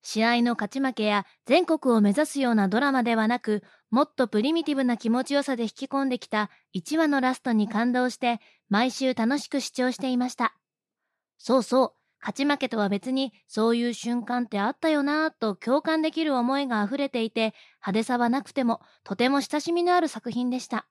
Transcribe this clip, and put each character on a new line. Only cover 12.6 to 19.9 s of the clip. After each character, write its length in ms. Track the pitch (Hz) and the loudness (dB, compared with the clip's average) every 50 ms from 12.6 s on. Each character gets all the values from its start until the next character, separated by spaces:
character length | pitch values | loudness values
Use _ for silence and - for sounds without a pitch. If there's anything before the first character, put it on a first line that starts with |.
| - 247 | -2 -4
と 80 | - | -2
は 140 | 220 208 196 | 0 0 0
別 200 | 202 202 - 254 | 0 -2 -2 -2
に、 220 | 254 269 269 254 - _ _ | -2 -2 -2 -4 -6 _ _
そ 240 | _ - - 214 226 | _ -4 0 2 2
う 60 | 233 | 2
い 120 | 240 233 240 | 2 0 -2
う 60 | 233 | -2
瞬 300 | - - 240 240 240 226 | -4 -4 -4 -4 -4 -4
間 200 | - 240 247 247 | -4 -4 -4 -4
っ 40 | 233 | -4
て 120 | - 202 | -2 -2
あ 80 | 196 226 | -2 -2
っ 100 | - _ | -4 _
た 120 | - 320 | -2 0
よ 120 | 311 294 277 | 0 2 0
な 260 | 285 294 302 311 311 | 0 0 0 0 -2
ぁ 40 | - _ | -4 _
と 160 | - 220 196 | -4 -4 -4
共 260 | - - 226 254 294 | -4 -2 0 0 0
感 220 | 285 320 320 320 311 | 2 0 -2 0 0
で 80 | 320 | -2
き 120 | 311 320 320 | -2 -2 -2
る 100 | 311 277 | 0 0
思 240 | 254 240 240 269 277 | 0 0 0 0 -2
い 80 | 285 | -2
が 180 | 262 240 214 208 | -2 -2 -2 -2
溢 140 | 202 247 285 | -2 -2 -4
れ 100 | 285 269 | -4 -4
て 140 | - 247 226 | -2 -4 -4
い 80 | 226 | -2
て、 240 | _ 233 226 220 - - - - _ _ | _ -2 -2 -2 -4 -8 -20 -20 _ _
派 120 | - - 185 | -6 -2 -2
手 100 | 220 226 | -2 0
さ 160 | - 254 240 | 0 0 0
は 100 | 240 233 | 2 2
な 140 | 240 277 - | 0 0 -2
く 80 | - | -4
て 140 | - - 254 | -4 -2 0
も、 180 | 233 226 - - _ _ _ _ | 0 0 -2 -6 _ _ _ _
と 120 | - 202 | -10 -2
て 140 | - 240 254 | 0 0 2
も 100 | 277 277 | 2 0
親 200 | 277 - - 302 | -2 -2 -4 -4
し 120 | - - 339 | -2 0 0
み 100 | 349 349 | 0 2
の 120 | 349 | 4